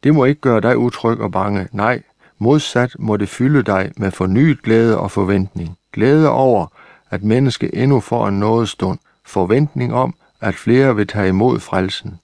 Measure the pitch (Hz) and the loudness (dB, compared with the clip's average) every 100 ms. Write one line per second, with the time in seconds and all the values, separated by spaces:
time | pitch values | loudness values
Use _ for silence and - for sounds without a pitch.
0 | 143 151 127 147 131 113 113 123 120 - | 4 4 2 2 2 2 2 0 0 -2
1 | 117 117 107 90 101 101 95 - 107 123 | -2 -2 -4 -2 -2 -4 -6 -2 -2 -2
2 | - _ _ _ 110 151 - - 123 - | -8 _ _ _ 2 2 2 -2 -2 -4
3 | 110 107 101 - 127 147 110 95 98 - | -2 -2 -2 -2 0 2 2 0 -2 -4
4 | 101 - 92 98 160 143 - 113 117 107 | -6 -2 0 2 2 2 2 2 4 0
5 | 101 101 95 98 95 - 82 87 _ - | -2 -2 0 0 -2 -6 -10 -12 _ -2
6 | 113 151 156 120 131 113 95 _ - - | 2 4 4 2 2 2 -2 _ -20 -20
7 | _ 92 101 117 135 - - - 127 139 | _ -6 0 2 2 -2 -6 -2 0 0
8 | - 117 107 98 104 113 110 - 95 - | 0 -2 -2 0 0 0 -2 -4 -6 -6
9 | _ _ - - 90 117 147 - 123 113 | _ _ -8 -4 0 2 0 -2 -4 -2
10 | 127 - _ _ 104 92 - 123 135 110 | -4 -6 _ _ -8 -6 0 2 4 2
11 | 104 101 95 92 120 113 - 92 92 - | -2 -2 0 2 2 0 -2 -4 -4 -6
12 | - 87 | -12 -18